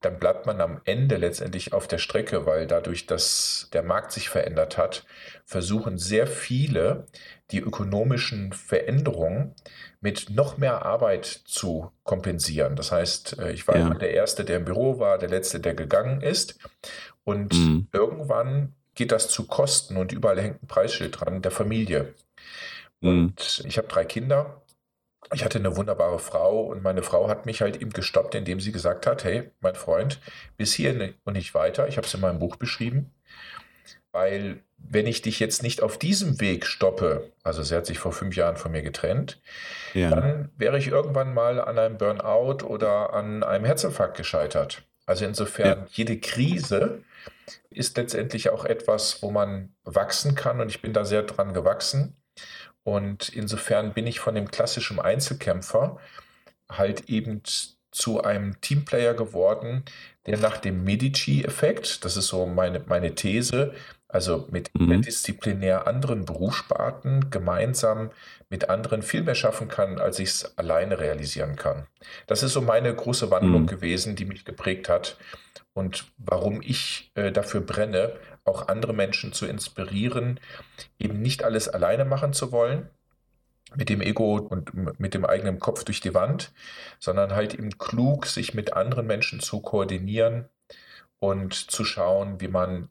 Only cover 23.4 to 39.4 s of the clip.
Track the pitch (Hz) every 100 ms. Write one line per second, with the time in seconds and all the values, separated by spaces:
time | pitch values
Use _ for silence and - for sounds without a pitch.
23.4 | - - - 113 - 85 - 113 131 143
24.4 | 151 - _ _ _ _ _ _ - -
25.4 | 113 110 95 92 104 95 90 85 - 82
26.4 | 92 110 110 98 95 92 - 104 104 107
27.4 | 113 - 104 - 107 - 95 - - 110
28.4 | 85 95 101 104 87 90 123 120 90 120
29.4 | - _ 95 - - 82 135 - - -
30.4 | - - 104 - - 120 98 - - 98
31.4 | - - 87 - - 117 - 95 92 85
32.4 | 87 - 110 - 117 135 139 _ _ -
33.4 | - - - _ - - _ 90 95 98
34.4 | 101 - _ _ - 107 113 110 113 -
35.4 | 110 - 120 - - - 160 196 180 -
36.4 | 101 87 - - 95 - 87 69 - _
37.4 | - 80 73 82 85 85 - - 92 92
38.4 | 85 82 82 80 78 - 80 113 135 -